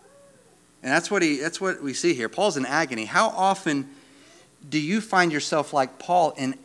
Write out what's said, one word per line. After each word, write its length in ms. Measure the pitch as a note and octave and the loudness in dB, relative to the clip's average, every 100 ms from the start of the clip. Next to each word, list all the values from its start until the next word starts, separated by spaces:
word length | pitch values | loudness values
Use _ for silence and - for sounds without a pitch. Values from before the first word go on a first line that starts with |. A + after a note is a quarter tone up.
| - - - - _ _ _ _ | -20 -20 -20 -20 _ _ _ _
And 100 | B2+ | 0
that's 180 | D#3 - | 0 2
what 100 | G3+ | 0
he, 140 | D#3+ C#3 | 2 0
that's 240 | D#3+ - | -4 -4
what 220 | F#3+ D3+ | -4 -4
we 120 | C#3 | -6
see 200 | B2 F3 | -2 0
here. 140 | C3 A2 | 0 -2
Paul's 280 | - G#3 C#3+ | 0 0 0
in 100 | B2+ | -2
agony. 380 | D3+ D3 A2+ | 0 -2 -4
How 240 | G#2+ F3 A3 | -2 0 2
often 640 | F3+ F#3+ F#3+ E3 C#3+ C3+ - - - - - - _ C#3+ | 2 0 2 0 -2 -4 -12 -20 -20 -20 -20 -20 _ -6
do 100 | D3+ | -4
you 220 | D3+ A3 | 0 -2
find 320 | G#3+ F#3+ E3+ | 2 4 4
yourself 400 | D3 - D#3 C#3 | 2 0 0 2
like 260 | D3 C3 - | 0 0 -4
Paul 340 | - F3+ D3+ C#3+ | 0 2 2 0
in 220 | C3 C3 | -6 -6